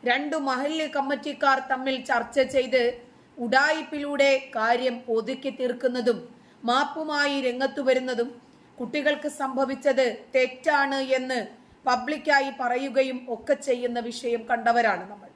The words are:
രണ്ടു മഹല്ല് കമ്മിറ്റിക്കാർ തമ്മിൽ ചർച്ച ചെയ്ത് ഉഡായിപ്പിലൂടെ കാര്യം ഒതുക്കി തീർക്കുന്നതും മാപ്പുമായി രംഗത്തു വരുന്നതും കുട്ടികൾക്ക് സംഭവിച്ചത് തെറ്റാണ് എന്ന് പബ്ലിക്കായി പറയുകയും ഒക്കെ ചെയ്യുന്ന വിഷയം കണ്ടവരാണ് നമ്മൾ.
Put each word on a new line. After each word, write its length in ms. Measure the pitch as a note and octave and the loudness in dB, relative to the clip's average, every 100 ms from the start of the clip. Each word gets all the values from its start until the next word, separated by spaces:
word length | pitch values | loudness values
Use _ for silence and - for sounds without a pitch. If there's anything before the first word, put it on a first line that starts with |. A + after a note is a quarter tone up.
| B3 | 2
രണ്ടു 300 | B3 D4 D#4 | 0 0 -2
മഹല്ല് 500 | C#4 B3+ C#4+ D#4+ D#4 | -2 0 -2 -2 -2
കമ്മിറ്റിക്കാർ 760 | D4 C4+ C#4+ D4 C#4+ C#4+ C4 B3+ | -2 -2 -2 -4 0 2 2 0
തമ്മിൽ 320 | C4 C4 C4 | -4 -2 -4
ചർച്ച 360 | - B3 A3+ - | 0 -2 0 0
ചെയ്ത് 600 | C4 C4 B3 B3+ A#3+ B3 - - _ - | 2 2 2 2 2 -2 -14 -20 _ -8
ഉഡായിപ്പിലൂടെ 1120 | A#3+ B3+ D4 D#4 - D4 C#4+ C#4+ C#4 C4+ C4+ A#3 | 2 4 4 0 -2 -6 -4 2 4 4 0 -2
കാര്യം 480 | A3 B3 B3+ A#3+ A#3+ | 2 2 2 -4 -2
ഒതുക്കി 400 | A3+ G#3+ C4 C#4 | -2 -2 -4 -6
തീർക്കുന്നതും 840 | - B3+ A#3+ C4 B3 A#3 G#3+ - - - - A#3 | -4 -4 0 -2 0 0 0 -4 -20 -20 -10 0
മാപ്പുമായി 760 | B3 C#4+ D#4+ D#4 D4 C#4+ C#4 | 2 0 -4 -4 0 0 0
രംഗത്തു 400 | B3+ B3 C4+ C4 | -2 0 -2 -2
വരുന്നതും 600 | C4 B3+ B3+ A#3+ A#3+ - - - - - | 2 2 2 -2 -4 -6 -20 -20 -20 -10
കുട്ടികൾക്ക് 500 | A#3+ D4 C#4+ D4 D4+ | -4 0 0 0 -4
സംഭവിച്ചത് 880 | - C4+ B3+ C4 C4 C#4+ C4 B3+ G#3+ - C4 | -4 -4 -2 -2 0 0 2 2 0 -2 2
തെറ്റാണ് 600 | B3+ B3+ - D4 C#4 C4+ | 2 0 2 2 2 0
എന്ന് 520 | C4+ C4 B3+ B3+ G3+ - _ - - | 0 0 0 -2 -4 -10 _ -6 0
പബ്ലിക്കായി 680 | B3 A#3+ D4+ - C#4 C4+ - | 0 0 -4 2 4 2 -2
പറയുകയും 680 | B3 B3 C#4 C4 C4 B3 - | -2 0 0 0 0 -2 -6
ഒക്കെ 240 | A#3 - | -8 0
ചെയ്യുന്ന 460 | C#4+ - B3 A#3+ A#3+ | -2 2 0 0 -4
വിഷയം 440 | A#3 A#3 B3 A#3 A3+ | -6 -6 -2 -2 0
കണ്ടവരാണ് 600 | A#3+ A3+ A#3 A3+ F3+ F#3 | 0 2 2 2 0 -4
നമ്മൾ. 180 | - - | -16 -20